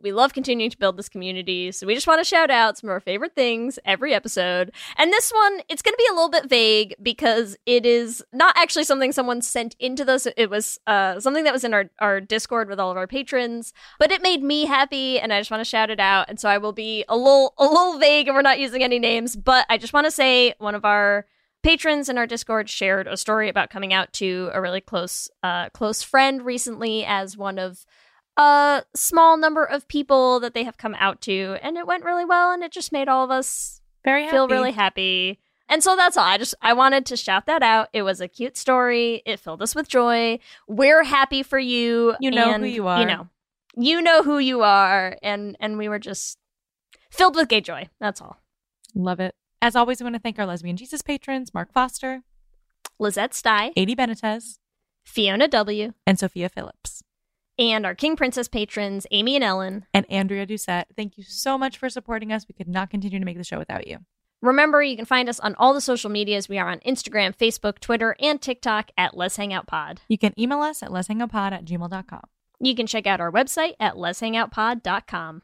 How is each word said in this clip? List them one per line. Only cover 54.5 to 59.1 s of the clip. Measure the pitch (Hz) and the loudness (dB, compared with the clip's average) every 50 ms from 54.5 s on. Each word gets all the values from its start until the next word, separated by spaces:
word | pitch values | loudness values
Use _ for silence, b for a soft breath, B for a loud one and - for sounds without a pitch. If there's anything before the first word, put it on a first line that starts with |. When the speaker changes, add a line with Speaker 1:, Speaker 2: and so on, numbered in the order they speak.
| - _ _ _ _ _ _ _ _ _ _ | -20 _ _ _ _ _ _ _ _ _ _
Speaker 1:
Fiona | - - 233 208 196 190 214 294 302 | -8 -2 0 0 0 2 2 2 2
W, | 277 226 208 202 208 208 208 233 - _ - | 2 0 0 0 -4 -6 -6 -8 -8 _ 0
Speaker 2:
and | 190 196 - | 0 2 2
Sophia | 196 185 - 180 175 185 | 0 -6 -6 -6 -8 -6
Phillips. | - - - - - _ - - - - - _ _ _ _ _ _ _ _ _ _ - | -8 -10 -14 -14 -16 _ -16 -16 -16 -16 -20 _ _ _ _ _ _ _ _ _ _ 0
Speaker 1:
And | 233 233 220 220 208 | 0 0 0 0 -2
our | 185 180 | -4 -4
King | - 277 311 320 | -2 -2 -2 0
Princess | - 294 254 - 254 240 - | 0 -2 -2 -2 -4 -8 -6
patrons, | - 233 208 - - 214 208 196 196 196 - - | -6 -6 -6 -6 -6 -6 -6 -6 -6 -8 -8 -4